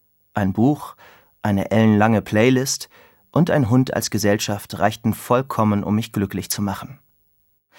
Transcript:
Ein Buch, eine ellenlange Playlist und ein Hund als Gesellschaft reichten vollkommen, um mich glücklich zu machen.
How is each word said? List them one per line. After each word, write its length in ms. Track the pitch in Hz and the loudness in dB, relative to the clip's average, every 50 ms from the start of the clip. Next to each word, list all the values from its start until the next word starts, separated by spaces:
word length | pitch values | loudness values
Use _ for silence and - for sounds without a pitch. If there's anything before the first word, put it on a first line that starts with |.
| _ _ _ _ _ _ _ | _ _ _ _ _ _ _
Ein 180 | 107 101 95 95 | -2 -2 0 0
Buch, 420 | 107 110 139 147 143 - - - _ - - - _ _ _ _ _ | 2 2 2 2 0 -4 -12 -18 _ -20 -20 -20 _ _ _ _ _
eine 300 | - 107 101 98 - - | -2 -2 0 0 0 0
ellenlange 500 | 98 110 113 110 107 104 107 113 113 101 | 2 4 4 6 6 6 4 4 2 2
Playlist 680 | - - 107 107 113 127 131 127 131 135 - - - - _ - - _ _ _ _ _ | 0 0 0 2 4 4 2 2 0 -2 -6 -8 -10 -14 _ -20 -20 _ _ _ _ _
und 200 | - 143 170 - | 0 0 0 2
ein 200 | - 151 131 98 | 2 0 2 2
Hund 240 | 123 127 131 131 - | 2 2 2 2 -2
als 160 | - - - | -4 -4 -4
Gesellschaft 680 | - 104 95 101 104 107 - - 104 98 - - - - | -4 -2 0 0 0 0 -2 -4 -6 -8 -8 -12 -6 -2
reichten 360 | 92 107 110 - - 110 104 | -2 -2 -2 -2 -2 -4 -4
vollkommen, 680 | - - - 120 123 131 135 - - 110 104 104 101 - | -4 -2 0 0 0 0 -2 -2 0 0 0 0 0 -2
um 120 | - 104 | -2 -2
mich 180 | 107 110 - - | -2 -4 -4 -4
glücklich 380 | 107 98 98 - 92 - - | -4 -4 -4 -4 -8 -8 -8
zu 100 | - - | -8 -6
machen. 380 | 101 98 92 - - - - - _ _ _ _ _ _ _ _ _ _ _ _ _ _ _ | -6 -6 -6 -8 -12 -16 -18 -20 _ _ _ _ _ _ _ _ _ _ _ _ _ _ _